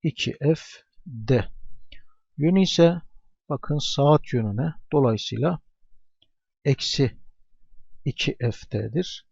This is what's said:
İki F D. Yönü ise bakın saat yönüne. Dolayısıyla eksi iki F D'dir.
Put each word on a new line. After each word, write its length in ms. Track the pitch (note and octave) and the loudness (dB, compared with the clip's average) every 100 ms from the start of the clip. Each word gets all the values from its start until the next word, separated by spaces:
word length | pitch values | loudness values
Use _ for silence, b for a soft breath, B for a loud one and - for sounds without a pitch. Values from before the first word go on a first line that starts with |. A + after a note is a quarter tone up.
İki 340 | D#3+ - A#2 - | -4 -4 -6 0
F 220 | C#3 D#3+ - - _ - - | 0 0 -4 -20 _ -20 -16
D. 420 | A#2 A2 B2+ - - - - - b b b _ - | -10 2 2 2 -8 -8 -8 -10 b b b _ 0
Yönü 260 | D#3 F#3+ | 4 4
ise 400 | F#3 - E3+ F3 - - _ _ _ | 4 6 6 4 -8 -20 _ _ _
bakın 300 | C#3+ - D3 | -6 -2 -2
saat 540 | - - C#3+ D3+ - | -2 2 6 6 4
yönüne. 420 | B2 G#2+ G#2 D#3+ - - | -2 0 -2 -4 -6 -2
Dolayısıyla 680 | D3+ C3 A2 - A2 C3+ E3 _ _ _ - - _ _ _ _ _ | 2 4 2 -4 -2 -2 -2 _ _ _ -20 -20 _ _ _ _ _
eksi 540 | D3 C3+ - - C3 - - _ _ _ - - - - | -2 0 -2 0 0 -2 -20 _ _ _ -20 -20 -16 -8
iki 320 | C#3 - - - | -8 -4 -6 -2
F 300 | A#2+ - - | -4 -4 -8
D'dir. 560 | G#2+ A2 C3+ F#3 - _ | -6 -4 -4 -6 -10 _